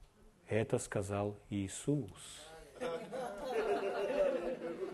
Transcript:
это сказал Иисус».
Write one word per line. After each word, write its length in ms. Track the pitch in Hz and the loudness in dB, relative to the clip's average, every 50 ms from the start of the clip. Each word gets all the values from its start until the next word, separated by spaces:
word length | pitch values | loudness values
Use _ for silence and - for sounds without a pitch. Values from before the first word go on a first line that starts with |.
| - - _ - - - - - - - | -20 -20 _ -20 -20 -20 -20 -16 -4 0
это 300 | 110 107 113 - - 117 | 2 2 4 4 2 0
сказал 580 | - - - 110 98 95 101 101 104 104 104 - - - | 2 2 0 0 0 0 0 0 0 0 -2 -4 -8 -4
Иисус». 600 | 107 101 98 95 - - - - 147 147 117 92 92 - - - - - - - - - - - - - 254 247 254 226 220 - 240 262 247 240 - 302 277 254 240 440 - - 403 - 196 196 - - 202 - 269 - - 180 170 - 175 170 - - 330 - 339 - 381 - | -2 -2 -2 -2 -4 -4 0 2 2 2 0 -4 -8 -12 -14 -14 -14 -14 -14 -14 -16 -16 -16 -14 -8 -4 -4 -2 -2 -4 -6 -6 -6 -6 -6 -6 -6 -6 -4 -2 0 0 2 4 2 2 2 0 0 0 0 2 6 6 6 6 6 4 0 0 -2 -2 -4 -4 -4 -4 -4 -4